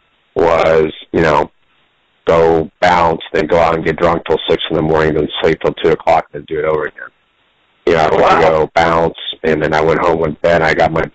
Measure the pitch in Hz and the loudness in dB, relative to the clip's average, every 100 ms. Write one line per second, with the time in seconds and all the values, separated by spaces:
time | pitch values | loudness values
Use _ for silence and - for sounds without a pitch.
0 | _ _ _ - 82 82 80 80 78 - | _ _ _ -2 2 2 2 2 0 -4
1 | - 95 82 73 76 - _ _ _ _ | -6 -2 2 0 -2 -6 _ _ _ _
2 | _ _ - 85 82 82 76 - 90 90 | _ _ 0 2 4 2 -2 -2 0 2
3 | 85 80 - 82 78 85 82 82 82 78 | 2 -2 -4 -4 0 2 2 0 -2 -2
4 | 85 85 - 80 - 82 - 80 78 80 | 0 0 -2 -4 0 -2 -2 -2 0 0
5 | 78 78 76 - 85 78 82 - 85 78 | 0 0 -4 -2 -2 0 -2 -2 0 0
6 | - 80 - 73 - 78 78 78 76 - | 0 0 -2 -12 -10 -6 -4 -4 -6 -10
7 | 60 - _ _ _ _ _ _ - 82 | -20 -20 _ _ _ _ _ _ -2 0
8 | 78 - - 85 80 80 76 - 82 82 | 2 2 2 2 2 0 0 0 0 2
9 | 82 - - - 80 78 78 78 78 78 | 0 -4 -12 -8 -4 -2 -2 0 0 0
10 | 85 80 80 73 85 85 80 78 82 80 | 0 0 -2 -2 0 0 0 0 0 -2
11 | 78 | -6